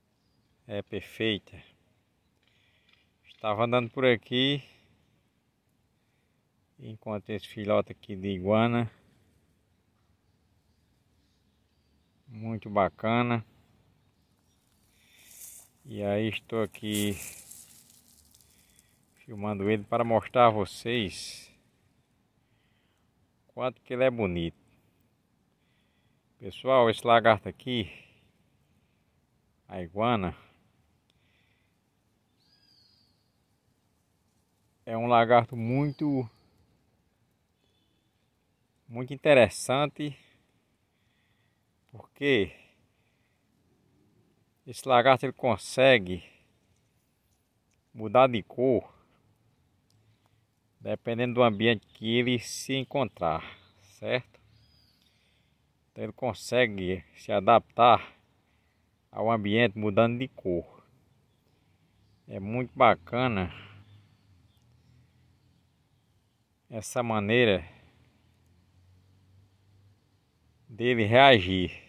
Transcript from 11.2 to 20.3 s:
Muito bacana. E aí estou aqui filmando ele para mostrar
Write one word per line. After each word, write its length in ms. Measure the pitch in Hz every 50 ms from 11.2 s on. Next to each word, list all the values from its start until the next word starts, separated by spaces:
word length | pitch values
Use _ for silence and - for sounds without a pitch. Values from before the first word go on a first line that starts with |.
| _ _ _ _ _ _ _ _ _ _ _ _ _ _ _ _ _ _ _ _ _
Muito 440 | 139 117 107 110 113 113 101 - 110
bacana. 760 | 101 104 95 90 - - - 110 117 120 120 120 120 113 110 - _ _ _ _ _ _ _ _ _ _ _ _ _ _ _ _ _ _ _ _ _ _ _ _ _ _ _ _ _ _ _ _ _ _ - - - - - - - - - _ _ _ -
E 180 | 135 110 104
aí 260 | 101 101 101 104 113 110
estou 340 | 98 - - - 113 113
aqui 500 | 107 92 - - 107 107 107 104 104 104 98 - - - - - - - - - - - - - - _ - _ _ _ _ _ _ _ _ _ _ _ _ _ _ _ _ _ _ _ _ _ _ _ _ _ _
filmando 420 | - 113 101 101 107 107 98 98 104
ele 160 | 110 104 101
para 200 | - 117 117 120
mostrar 420 | 117 113 107 - -